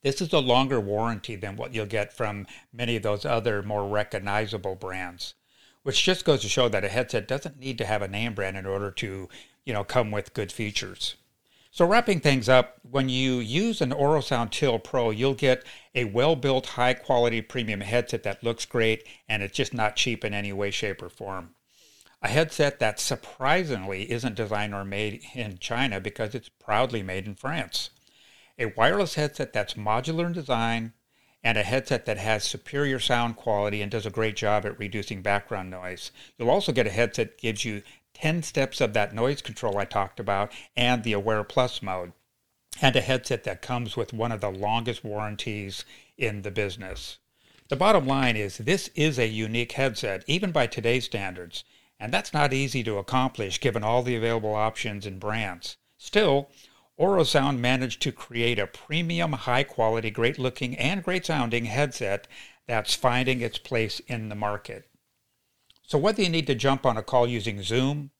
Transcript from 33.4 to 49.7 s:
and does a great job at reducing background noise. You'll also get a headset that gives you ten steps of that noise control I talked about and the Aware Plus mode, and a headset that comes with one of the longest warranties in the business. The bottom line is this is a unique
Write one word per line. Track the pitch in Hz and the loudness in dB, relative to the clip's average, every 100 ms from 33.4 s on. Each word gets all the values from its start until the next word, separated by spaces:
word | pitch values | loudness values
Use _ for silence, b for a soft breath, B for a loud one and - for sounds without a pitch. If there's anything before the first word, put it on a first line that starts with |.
| - 104 104 104 | 0 2 2 -2
and | 101 | -4
does | 113 107 | -4 -4
a | |
great | 98 110 101 | -2 -2 0
job | 107 107 | 2 2
at | 101 - | 0 -6
reducing | 104 104 95 101 | -6 -6 -6 -4
background | 101 101 - 104 92 | 0 0 0 -8 -8
noise. | 90 90 90 - B B _ | -10 -10 -10 -14 B B _
You'll | 117 | 2
also | 170 - | 2 2
get | 127 110 | 2 2
a | |
headset | 92 117 - 110 | 2 0 0 -4
that | - | -4
gives | 117 104 | -4 -2
you | 117 104 - B _ | -4 -6 -10 B _
ten | - 151 170 | -4 -2 -2
steps | 156 - 135 - | -2 -2 -2 0
of | 120 | 2
that | 107 104 | 2 0
noise | 104 123 143 | 0 0 0
control | - 110 117 98 | -6 -6 -2 -2
I | |
talked | 98 104 98 - | 0 0 -2 -4
about | 101 98 104 B B - | -2 0 0 B B 2
and | 123 123 | 2 2
the | 113 | 2
Aware | 104 101 110 | 0 2 0
Plus | 104 - 127 - | 0 0 0 -2
mode, | 101 92 87 - _ _ _ _ _ - | -6 -6 -6 -14 _ _ _ _ _ 4
and | 139 | 6
a | 127 | 6
headset | 120 131 - 120 | 2 0 0 -4
that | - 92 | -4 -8
comes | - 123 117 - | -6 -4 -4 -6
with | 107 | -6
one | 113 113 | -2 -4
of | 110 | -2
the | 101 | -4
longest | 95 104 113 117 110 | -2 -2 -2 -2 -6
warranties | 113 104 107 101 - 107 98 98 - B B - | -8 -6 -6 -6 -6 -6 -8 -10 -14 B B -4
in | 117 104 | -4 -2
the | 98 | -6
business. | 95 101 92 95 95 - - _ b b b b | -2 -2 -4 -10 -12 -12 -16 _ b b b b
The | |
bottom | 135 190 202 135 | 2 6 6 4
line | 135 127 110 | 2 2 2
is | 101 - | -2 -4
this | 113 190 - | 0 0 0
is | - 151 127 | 0 0 2
a | 113 | 0
unique | 110 110 113 117 | 0 -2 0 -2